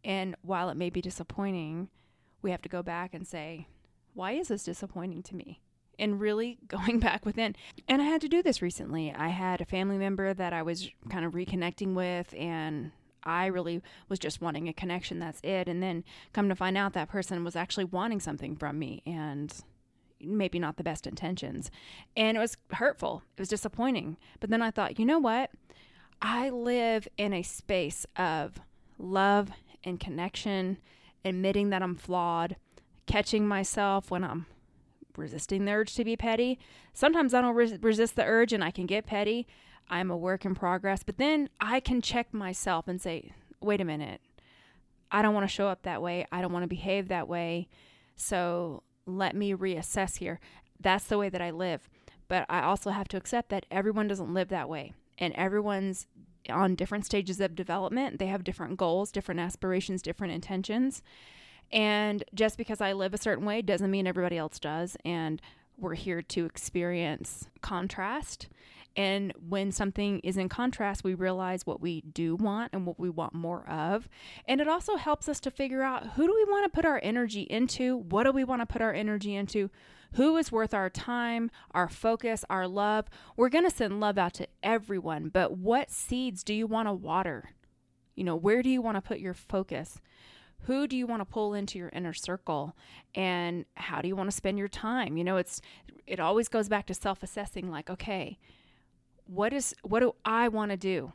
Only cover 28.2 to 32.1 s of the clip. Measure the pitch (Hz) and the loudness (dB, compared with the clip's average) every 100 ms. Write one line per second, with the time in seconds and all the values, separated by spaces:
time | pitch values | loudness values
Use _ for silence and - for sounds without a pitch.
28.2 | 180 160 147 - - _ - - 180 190 | 0 2 -2 -6 -18 _ -20 -12 -2 4
29.2 | 196 202 202 - - - 185 180 - 151 | 6 6 2 -8 -20 -10 -6 -6 -4 -4
30.2 | 185 - 214 196 185 196 - - - _ | -4 -4 -2 0 0 -4 -8 -20 -20 _
31.2 | 196 185 190 202 202 190 185 175 - | -4 2 2 4 2 2 0 -2 -2